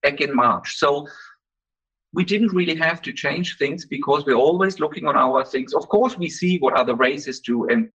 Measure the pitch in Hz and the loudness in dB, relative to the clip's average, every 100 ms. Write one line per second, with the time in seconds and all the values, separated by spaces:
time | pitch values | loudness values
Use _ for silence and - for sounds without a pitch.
0 | 143 143 143 127 120 - - - 147 143 | -2 0 0 2 2 0 -4 0 0 0
1 | 147 - - _ _ _ _ _ _ _ | -4 -16 -20 _ _ _ _ _ _ _
2 | _ 175 180 208 226 180 170 160 160 170 | _ -4 0 2 2 2 0 0 -2 -2
3 | 135 - 143 175 180 - 139 170 - - | -8 -6 -4 -4 -4 -2 -4 -4 -8 -4
4 | 135 143 139 120 143 180 190 185 151 - | 0 0 2 4 4 4 0 -2 -4 -2
5 | 151 135 131 131 - 135 127 143 - 208 | 0 2 2 2 0 -4 -2 -4 2 2
6 | 247 185 170 - 180 180 135 143 123 120 | 2 0 -6 -2 0 2 2 2 0 2
7 | 131 143 139 123 - 120 113 120 110 | 0 0 -8 -8 -4 -2 2 0 0